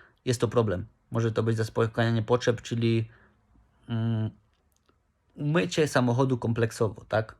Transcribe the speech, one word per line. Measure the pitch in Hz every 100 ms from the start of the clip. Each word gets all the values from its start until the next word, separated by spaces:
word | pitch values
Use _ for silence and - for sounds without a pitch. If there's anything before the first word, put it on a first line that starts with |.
| - _
jest | - 120
to | 110
problem. | 123 107 90 - _ -
Może | 113 113
to | 110
być | 113 110
zaspokojenie | 107 - 113 117 117 113
potrzeb, | 110 123 - 113
czyli, | - 117 117 113 113 - _ _ _ _ _ _ -
mm, | 117 113 113 110 - _ _ _ _ _ _ _ _ _
umycie | - 147 165 180 - 151
samochodu | 139 123 120 131 123
kompleksowo, | 117 117 113 - 110 - -
tak? | 107 110 -